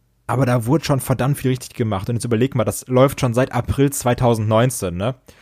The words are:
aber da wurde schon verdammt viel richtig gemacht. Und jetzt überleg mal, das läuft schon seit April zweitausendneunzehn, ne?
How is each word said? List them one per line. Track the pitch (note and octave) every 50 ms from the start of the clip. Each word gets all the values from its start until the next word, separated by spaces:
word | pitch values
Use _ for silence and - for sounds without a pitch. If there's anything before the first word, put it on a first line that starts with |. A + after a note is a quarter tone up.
| _ _ _ _ _
aber | - A2 B2 C3+
da | B2 B2 B2 A2
wurde | A2+ D3 D#3+ -
schon | - D3 C3+
verdammt | - - B2+ - A#2+ C3+ D3 -
viel | - B2+
richtig | C3 B2+ - - -
gemacht. | - A#2+ G#2 G#2 G2 G2+ -
Und | A#2+
jetzt | A2+ -
überleg | A#2+ A#2+ A2 B2 C3+ -
mal, | A#2 G#2+
das | G#2 G2+ - - -
läuft | B2+ B2+ C3 C#3 - -
schon | - B2 A2+
seit | A#2+ C3 - -
April | B2 B2 - - - C#3 C#3+
zweitausendneunzehn, | C#3 - - A#2+ A#2+ - C3 A#2+ A#2+ A2 G#2+ G#2+ A2 A2 A#2+ C3 - - G2+ F2+ E2+
ne? | F2+ F#2+ A#2+ C3 - _ - - -